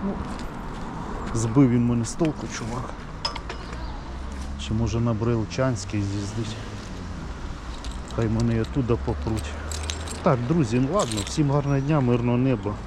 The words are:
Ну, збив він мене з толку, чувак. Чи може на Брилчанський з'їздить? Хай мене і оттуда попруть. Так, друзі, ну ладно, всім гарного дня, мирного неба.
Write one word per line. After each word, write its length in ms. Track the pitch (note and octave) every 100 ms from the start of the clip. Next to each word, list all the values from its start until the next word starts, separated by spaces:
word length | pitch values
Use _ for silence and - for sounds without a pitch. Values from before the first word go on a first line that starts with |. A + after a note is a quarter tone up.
Ну, 80 | F#3+ - G3+ - - - - - - - - - -
збив 360 | A#2 A2+ A#2 C3+
він 160 | A#2+ A#2+
мене 180 | A#2+
з 80 | A2+
толку, 340 | - E3 C#3 A2 -
чувак. 260 | A#2 A#2+ B2 - - - - - - - - - - - - - - - - -
Чи 140 | -
може 260 | A2 A#2 A2+
на 140 | A#2+
Брилчанський 880 | G#2+ A#2 A#2 G#2 - C3 A#2 - G#2+
з'їздить? 540 | G2+ G2+ G2+ G#2+ A2+ A2 A2 G#2 G2 F#2 F2 E2+ - - - - - - - - - -
Хай 120 | A#2
мене 280 | A2 A#2 A2+
і 40 |
оттуда 360 | A2 - A#2 A#2
попруть. 460 | - A#2 - A2 - - - - - - - -
Так, 160 | F#3 B2+ A#2+
друзі, 320 | F3 A#2+ B2
ну 160 | C3 G3
ладно, 240 | A#2+ G#2+
всім 260 | G2 - D3
гарного 300 | C#3+ C#3 C#3
дня, 200 | C3+ D#3+
мирного 380 | B2 A#2+ A#2+ A#2+
неба. 360 | C3 A#2+ G2+ G2+